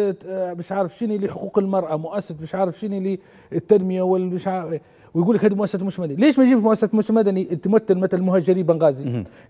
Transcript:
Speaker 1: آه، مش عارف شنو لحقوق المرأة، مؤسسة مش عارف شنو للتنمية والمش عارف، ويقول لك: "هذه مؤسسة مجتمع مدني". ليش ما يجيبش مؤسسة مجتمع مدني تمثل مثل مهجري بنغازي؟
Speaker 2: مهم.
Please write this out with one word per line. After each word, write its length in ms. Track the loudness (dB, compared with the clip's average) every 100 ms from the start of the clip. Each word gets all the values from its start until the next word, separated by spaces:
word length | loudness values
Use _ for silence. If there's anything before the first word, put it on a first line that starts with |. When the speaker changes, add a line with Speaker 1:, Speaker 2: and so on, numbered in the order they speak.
| -2 -2 -8
Speaker 1:
آه، 260 | -6 -6
مش 200 | -8 -6
عارف 260 | -4 -4 -4
شنو 180 | -4 -2
لحقوق 420 | -4 -6 -10 -6
المرأة، 380 | -4 -2 -2 -4
مؤسسة 400 | -6 -8 -8 -12
مش 120 | -10
عارف 240 | -4 -4 -4
شنو 380 | -8 -4 -4 -6 -10 -20 -10
للتنمية 500 | -8 2 2 2 0
والمش 460 | 0 0 -2 -4 -4
عارف، 320 | -4 -4 -8 -10 _ _
ويقول 220 | 0 2 2
لك: 80 |
"هذه 100 | 2
مؤسسة 300 | 2 -2 -4
مجتمع 220 | -6 -6 -6
مدني". 100 | 2
ليش 220 | 4 6
ما 60 |
يجيبش 180 | 6 6
مؤسسة 260 | 4 2 2
مجتمع 280 | 0 2 2
مدني 240 | 2 0
تمثل 500 | -2 -2 2 2 4
مثل 260 | 2 2 0
مهجري 420 | 2 2 2 2
بنغازي؟ 420 | 2 4 2 2
Speaker 2:
مهم. 200 | -2 -4 -6 -12 -4